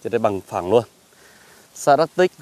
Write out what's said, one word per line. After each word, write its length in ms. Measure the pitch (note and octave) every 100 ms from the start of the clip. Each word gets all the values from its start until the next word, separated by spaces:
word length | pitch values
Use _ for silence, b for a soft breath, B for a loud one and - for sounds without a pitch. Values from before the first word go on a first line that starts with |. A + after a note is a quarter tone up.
Trên 80 | A2
đây 80 | A#2
bằng 220 | A2 G2 -
phẳng 240 | G#2 F2+
luôn. 120 | A2+ A2 _ _ b b b b b b -
Xã 200 | - C#3+
Đắc 140 | D#3+ -
Tích, 160 | F#3 -